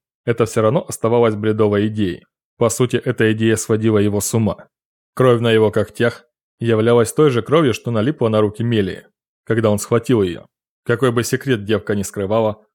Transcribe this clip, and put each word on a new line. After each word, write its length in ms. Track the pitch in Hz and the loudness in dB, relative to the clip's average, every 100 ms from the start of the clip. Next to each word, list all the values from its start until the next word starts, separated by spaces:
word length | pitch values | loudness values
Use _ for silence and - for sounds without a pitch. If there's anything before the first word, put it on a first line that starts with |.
| _ _ - | _ _ -6
это 200 | 117 113 | -2 -2
все 160 | - | 0
равно 240 | 110 147 - | 0 0 -4
оставалось 480 | - 113 120 117 107 | -6 -2 2 2 0
бредовой 520 | 107 110 107 104 107 | -2 0 0 2 -2
идеей. 380 | 107 98 - - _ _ - | -2 -4 -4 -14 _ _ -2
По 120 | 117 | -2
сути, 280 | - 127 117 | 0 -2 -2
эта 340 | - 120 113 | -4 0 0
идея 220 | 110 110 107 | 2 0 0
сводила 420 | - 107 110 107 | 0 0 2 2
его 240 | 104 101 | 2 0
с 120 | - | -2
ума. 340 | 113 107 90 - _ _ _ _ - | -2 -2 -4 -12 _ _ _ _ 0
Кровь 260 | 127 120 | 2 4
на 100 | 117 | 2
его 200 | 110 107 | 4 2
когтях 540 | 107 101 - 120 - _ _ _ _ | 0 -4 -2 -2 -2 _ _ _ _
являлась 520 | 117 110 113 120 110 | -2 0 2 2 2
той 200 | - 151 | 2 2
же 100 | 120 | 2
кровью, 320 | - 147 151 | 0 0 2
что 180 | 104 - | -2 -4
налипла 380 | 113 113 156 117 | -2 -2 -2 0
на 120 | 107 | 2
руки 220 | 107 - | 0 -2
Мелии, 440 | 117 117 95 - - _ _ _ | -2 0 -2 -6 -16 _ _ _
когда 280 | - 113 110 | -4 0 2
он 80 | 104 | 0
схватил 420 | - 117 - 120 | 0 -2 2 0
ее. 240 | 95 85 - _ _ _ - | 0 -4 -14 _ _ _ -4
Какой 260 | 117 131 | 0 0
бы 120 | 117 | 0
секрет 420 | 113 127 139 117 101 | -2 -4 -2 -4 -2
девка 300 | 107 - 104 | -2 -2 -4
ни 80 | |
скрывала, 600 | 95 - 98 110 110 104 _ | -4 -6 -2 0 0 -4 _